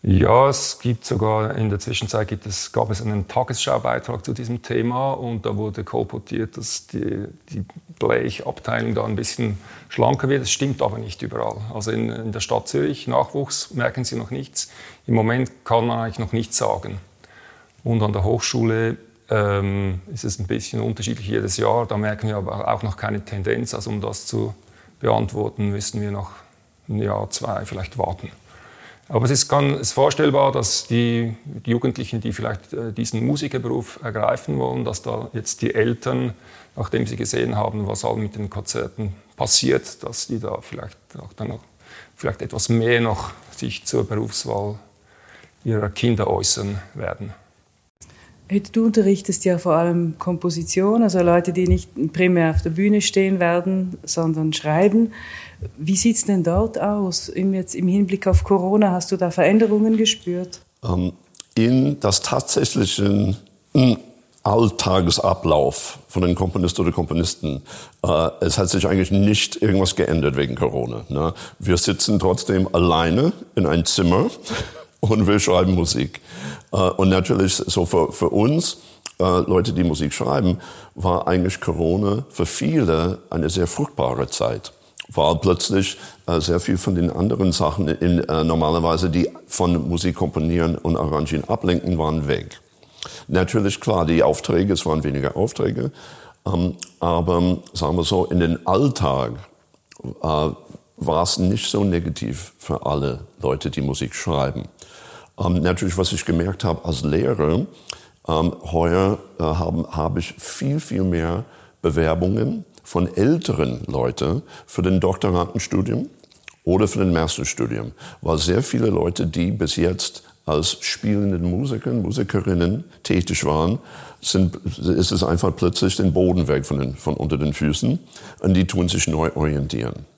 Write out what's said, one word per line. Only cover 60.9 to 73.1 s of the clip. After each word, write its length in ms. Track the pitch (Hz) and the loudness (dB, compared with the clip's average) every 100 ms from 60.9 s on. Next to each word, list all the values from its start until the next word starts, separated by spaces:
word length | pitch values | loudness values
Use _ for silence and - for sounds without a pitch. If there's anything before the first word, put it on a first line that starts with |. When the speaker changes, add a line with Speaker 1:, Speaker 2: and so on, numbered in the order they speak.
| 90 90 - - - - | 2 2 -2 -20 -12 -4
Speaker 3:
in 460 | - 113 127 139 143 | 4 6 6 4 4
das 220 | 104 95 | 4 4
tatsächliche, 1120 | - 131 - - 131 107 98 - 101 101 101 101 - _ _ | 2 0 2 2 2 2 2 4 4 4 2 0 -8 _ _
mm, 200 | 151 127 113 - - _ - | 4 6 4 -2 -20 _ -6
Alltagsablauf 1600 | - 107 113 - - 92 85 - 98 92 85 76 65 - - - - | 2 4 4 2 2 4 4 4 2 2 4 4 4 2 0 -2 -8
von 160 | 92 | 0
den 100 | 90 | 0
Komponisten 480 | 87 95 95 90 - | 2 0 0 0 2
oder 100 | 82 | 0
Komponisten, 680 | 87 80 82 82 - 78 67 - - - _ | 0 -2 0 0 -2 -4 -6 -10 -18 -18 _
äh, 280 | - 80 80 - | 0 2 2 0
es 180 | 90 95 | 0 2
hat 120 | 95 | 2
sich 180 | 95 92 | 2 2
eigentlich 240 | 95 90 | 2 2
nicht 500 | 98 101 107 - - | 4 4 4 2 0
irgendwas 340 | 107 95 92 - | 2 4 2 2
geändert 420 | - 80 71 67 | 2 2 2 0
wegen 180 | 69 62 | -2 0
Corona, 500 | 69 67 60 57 - | -2 -2 -4 -8 -6
ne? 260 | 69 80 - - - | -2 -2 -4 -14 -8
Wir 180 | - 90 | 0 2
sitzen 400 | - 95 - 104 | 2 2 2 4
trotzdem 500 | 92 92 - 95 95 | 4 2 2 2 2
alleine 580 | 85 87 82 82 | 4 4 4 4